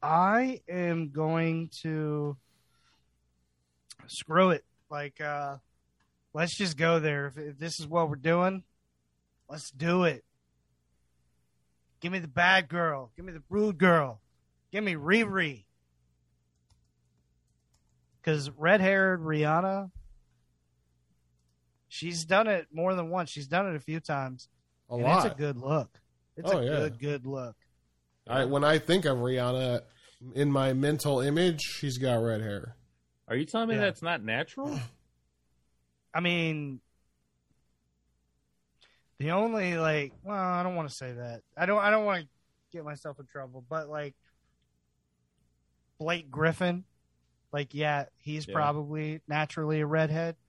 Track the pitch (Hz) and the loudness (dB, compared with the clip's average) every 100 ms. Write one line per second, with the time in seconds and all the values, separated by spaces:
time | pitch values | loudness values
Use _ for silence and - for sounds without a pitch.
0 | 147 160 185 220 262 254 - 180 175 165 | 2 4 4 4 2 -4 -8 -4 0 0
1 | 156 139 156 165 165 165 165 - 165 156 | -2 -2 0 2 0 0 -4 -8 -6 -4
2 | 151 151 147 139 _ _ _ _ _ _ | -2 -2 -4 -6 _ _ _ _ _ _
3 | _ _ _ _ _ _ _ _ _ - | _ _ _ _ _ _ _ _ _ -20
4 | - - - 160 190 160 - _ _ 147 | -16 -16 -2 4 6 4 -2 _ _ -10
5 | 147 - 151 147 143 139 _ _ _ _ | -10 -8 -6 -4 -6 -8 _ _ _ _
6 | _ _ _ 151 170 - 196 143 165 170 | _ _ _ -2 -2 0 -4 0 4 4
7 | 156 143 143 135 151 139 165 156 151 170 | 2 -2 -4 -8 -14 -10 -10 -8 -4 0
8 | 165 147 143 170 180 190 - _ _ _ | 0 0 2 2 2 0 -10 _ _ _
9 | _ _ _ _ _ 151 - 131 165 180 | _ _ _ _ _ -16 -14 -4 0 4
10 | 175 131 _ _ _ _ _ _ _ _ | 4 2 _ _ _ _ _ _ _ _
11 | _ _ _ _ _ _ _ _ _ _ | _ _ _ _ _ _ _ _ _ _
12 | 175 185 165 135 175 190 160 170 165 143 | -6 -4 -4 2 6 6 4 -2 -2 -2
13 | 123 - 185 165 - 196 214 170 185 165 | -8 -16 -16 -16 -6 0 0 6 6 6
14 | 139 110 _ _ _ _ _ 196 214 160 | 4 -6 _ _ _ _ _ -4 -4 -4
15 | 143 214 220 190 160 127 - _ _ _ | 2 4 4 0 -2 -4 -18 _ _ _
16 | _ _ _ _ _ _ _ _ _ _ | _ _ _ _ _ _ _ _ _ _
17 | _ _ _ _ _ _ _ _ _ _ | _ _ _ _ _ _ _ _ _ _
18 | _ _ - 156 139 139 156 208 185 196 | _ _ -2 -2 -2 -2 4 6 6 4
19 | 190 185 156 151 147 160 190 196 196 - | 4 2 0 0 2 2 2 -2 -6 -14
20 | - - _ _ _ _ _ _ _ _ | -20 -20 _ _ _ _ _ _ _ _
21 | _ _ _ _ _ _ _ _ _ - | _ _ _ _ _ _ _ _ _ -10
22 | 165 170 160 190 220 196 156 156 180 185 | -8 -8 2 4 4 0 -2 -2 0 0
23 | 165 185 165 - 139 170 196 160 131 160 | -2 -4 -4 -8 -2 0 0 -4 -6 -8
24 | - 143 135 127 - _ _ _ _ 120 | -4 -4 -4 -8 -18 _ _ _ _ -2
25 | 123 180 220 135 147 127 135 156 202 _ | 4 4 4 -2 -4 -4 0 0 -2 _
26 | _ _ _ - 175 190 123 147 - 113 | _ _ _ -10 0 0 2 0 -2 -4
27 | 143 143 127 135 123 - _ _ _ _ | -6 -4 -6 -8 -8 -14 _ _ _ _
28 | _ _ - 123 131 139 147 156 - 175 | _ _ -4 0 2 4 4 4 4 2
29 | 160 127 123 127 123 127 127 120 - _ | 4 0 0 0 0 0 0 -2 -4 _
30 | - _ 123 131 143 139 135 131 147 151 | -20 _ -10 0 2 4 2 2 2 0
31 | 147 135 135 147 180 156 - - 147 123 | 0 0 2 2 2 2 -6 -6 -6 -2
32 | 131 120 117 107 110 101 - - _ _ | 0 2 0 -2 -4 -8 -10 -18 _ _
33 | _ _ - 123 151 226 226 220 196 - | _ _ -6 -4 -2 -2 -2 0 0 -2
34 | 165 170 107 113 165 - 285 294 117 - | -4 -4 -2 -4 -4 -8 -8 -8 -10 -14
35 | _ _ _ _ _ _ _ _ _ _ | _ _ _ _ _ _ _ _ _ _
36 | _ 156 175 175 165 156 147 131 _ _ | _ -4 0 0 -2 -4 -6 -10 _ _
37 | _ _ _ _ _ _ _ _ _ _ | _ _ _ _ _ _ _ _ _ _
38 | _ _ _ _ _ _ _ _ _ _ | _ _ _ _ _ _ _ _ _ _
39 | _ _ 143 180 226 220 185 170 160 151 | _ _ -2 0 0 0 -2 0 2 0
40 | 143 - 190 202 185 180 180 180 151 - | -2 -10 -8 -4 -2 0 -2 -4 -6 -8
41 | 131 120 120 117 _ - 180 208 202 220 | -12 -10 -10 -12 _ -4 2 4 4 4
42 | 208 185 151 _ _ _ _ 170 147 147 | 2 -2 -4 _ _ _ _ -16 -12 -12
43 | 156 139 135 147 135 127 123 160 147 151 | -12 -14 -16 -16 -16 -16 -8 -8 -6 -8
44 | 147 - _ _ _ _ _ _ _ _ | -8 -12 _ _ _ _ _ _ _ _
45 | _ _ _ _ _ _ _ _ _ _ | _ _ _ _ _ _ _ _ _ _
46 | 156 175 151 131 160 160 180 175 185 _ | -2 -2 -4 0 0 2 0 -2 -6 _
47 | _ _ _ _ _ 147 143 143 151 147 | _ _ _ _ _ -6 -6 -2 0 0
48 | 139 _ - 151 151 160 147 147 147 156 | -4 _ -10 -10 -6 0 0 0 -4 -6
49 | 151 160 - 147 156 - 156 156 151 156 | -6 -8 -4 -2 -2 -2 -2 0 0 2
50 | 156 156 165 165 | 2 0 -4 -6